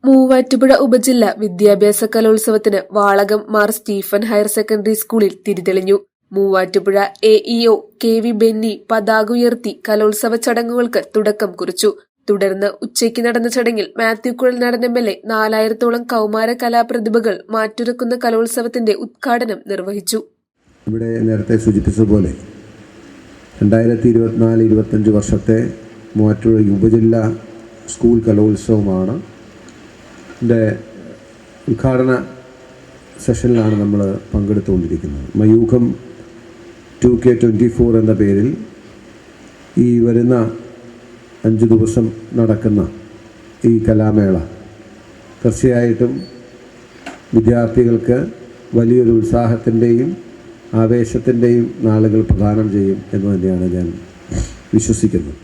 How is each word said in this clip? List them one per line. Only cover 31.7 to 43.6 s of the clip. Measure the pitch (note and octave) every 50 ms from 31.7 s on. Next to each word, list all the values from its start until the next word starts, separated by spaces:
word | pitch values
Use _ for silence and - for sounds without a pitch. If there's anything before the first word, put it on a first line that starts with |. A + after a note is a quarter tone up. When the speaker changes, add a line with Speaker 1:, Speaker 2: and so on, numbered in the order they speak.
| A2 - - C3 B2+ B2+ B2+ C3 B2+ C3+ C3+ C3 - - - - - - - - - - - - - - - - - -
Speaker 2:
സെഷനിലാണ് | - - A#2 - - B2 A#2+ A#2 A2 A2 G#2+
നമ്മൾ | G2+ G2+ G2+ G#2 G#2 G2+ F#2+ G2 - -
പങ്കെടുത്തുകൊണ്ടിരിക്കുന്നത്. | - - G#2+ G2+ G2 G#2 G2+ F#2 - F#2+ F2+ E2+ D#2+ E2+ D#2+ - D2 C#2+ - - - -
മയൂഖം | - G#2+ G#2+ A2 A#2 A#2 A2+ B2 A#2+ A#2+ - - - - - - - - - - - - - - - - - - - - - - -
ടു | - B2 A#2+ A2+
കെ | B2 B2+ A#2+
ട്വൻറ്റി | A#2 A#2+ A#2 G#2+ G2+ A#2+ A#2
ഫോർ | - - A#2+ A#2 A2
എന്ന | A2+ A2 A2 A2
പേരിൽ | F#2+ G#2 G2+ G2 G2 A2 C3 D#3+ - - - - - - - - - - - - - - - - - - - - - - - -
ഈ | - A#2+ A#2+ A#2+ A#2
വരുന്ന | A#2 A#2+ A2+ A#2 A#2 B2 B2+ A#2+ A2 - - - - - - - - - - - - - - - - - - - -
അഞ്ച് | A2 A2+ G#2+ A#2
ദിവസം | A2 A2+ A2 A2 A2+ - B2 A2+ A2 - - - - -
നടക്കുന്ന | A#2+ A2+ A2 A2 - - G#2+ G#2 G2+ E2+ - - - - - - - - - - - - - - -